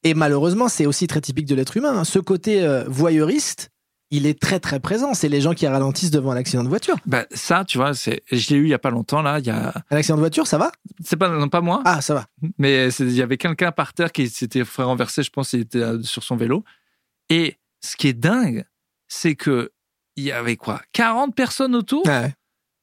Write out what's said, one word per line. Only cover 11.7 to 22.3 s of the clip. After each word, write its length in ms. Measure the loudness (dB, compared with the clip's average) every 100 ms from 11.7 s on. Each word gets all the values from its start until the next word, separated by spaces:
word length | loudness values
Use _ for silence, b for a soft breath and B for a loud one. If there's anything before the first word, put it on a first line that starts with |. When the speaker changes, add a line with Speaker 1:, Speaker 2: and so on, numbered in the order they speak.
| 2
Speaker 1:
Ah, 160 | 2 0
ça 140 | 0
va. 100 | -2 -2 _ -8 0
Speaker 2:
Mais 340 | 2 4 2
c'est, 140 | 0
il 80 | 0
y 80 | 2
avait 160 | 0 0
quelqu'un 360 | -2 0 -2
par 200 | 0 -4
terre 180 | -2 -4
qui 180 | 0 -4
s'était 340 | -2 -4 -2
fait 180 | -2 -2
renverser, 400 | -2 0 -2 -2
je 60 | -4
pense, 220 | -4 -4
il 80 | -4
était, 180 | -2 -2
euh, 200 | -2 -4
sur 200 | -6 -10
son 120 | -6 -4
vélo. 280 | -2 -2 -4 b b b b _ _
Et 300 | 0 0 -4 _ _
ce 120 | -14 -2
qui 120 | 0
est 60 |
dingue, 500 | 2 2 2 0 -2 -8 _ _ _ _
c'est 260 | -4 -2
que 380 | 0 0 0 -2 _ _ _ _ -10
il 80 |
y 80 | -6
avait 240 | -4 -4 -4
quoi, 240 | -4 -8 -6
quarante 420 | 0 0 0 -2
personnes 400 | 0 -2 0 0
autour ? 320 | 0 0 0 2
Speaker 1:
Ouais. 260 | 2 0